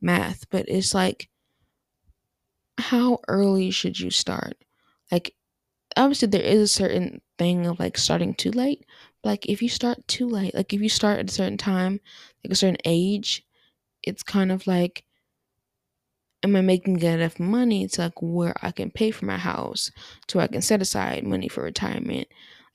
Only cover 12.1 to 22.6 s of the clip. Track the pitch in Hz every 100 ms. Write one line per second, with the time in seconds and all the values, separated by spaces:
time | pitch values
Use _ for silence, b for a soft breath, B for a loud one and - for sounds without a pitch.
12.1 | B B B - 185 190 170 - 170 190
13.1 | 202 - - _ _ _ _ _ _ -
14.1 | 196 - 202 190 190 190 180 175 - -
15.1 | _ _ _ _ _ _ _ _ _ _
16.1 | _ _ _ 190 196 185 185 190 180 170
17.1 | 165 170 - 175 233 247 202 190 - 170
18.1 | - 165 170 170 - 175 - - - 220
19.1 | - 202 185 180 - - - - B B
20.1 | B B 180 - 196 - 214 190 - -
21.1 | - - 92 - - 78 - 202 - -
22.1 | - - B B B